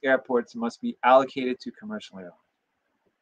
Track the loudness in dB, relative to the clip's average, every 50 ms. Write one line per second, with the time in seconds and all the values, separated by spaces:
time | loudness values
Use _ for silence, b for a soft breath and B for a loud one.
0 | 0 2 2 2 0 0 -2 -2 -2 _ -8 -6 -6 -6 -6 -6 -8 -8 -8 _
1 | 2 6 6 6 6 4 -4 -6 -6 -6 -6 -6 -10 -16 -16 -16 -14 -12 -12 -12
2 | -12 -14 -18 -16 -18 -18 -18 _ _ _ _ _ _ _ _ _ _ _ _ _
3 | _ _ _ _